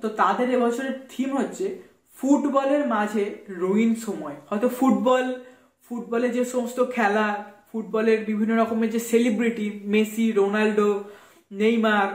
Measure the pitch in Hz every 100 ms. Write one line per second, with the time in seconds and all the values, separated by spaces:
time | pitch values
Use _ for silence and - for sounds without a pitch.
0 | 220 214 185 208 247 247 233 240 269 -
1 | - - 269 269 185 - 190 185 - _
2 | _ - 262 277 285 269 277 285 254 214
3 | 208 214 202 - - 180 185 208 226 220
4 | - 160 151 143 - 208 247 247 262 202
5 | 233 254 254 254 - - _ _ - 240
6 | - 233 247 247 247 254 226 254 247 233
7 | 202 214 208 202 - - _ 220 180 220
8 | 226 214 214 208 220 226 226 220 226 226
9 | - 233 247 208 233 220 208 202 202 208
10 | 214 226 226 202 196 214 214 208 208 196
11 | 202 - - _ - 196 214 233 214 208
12 | 196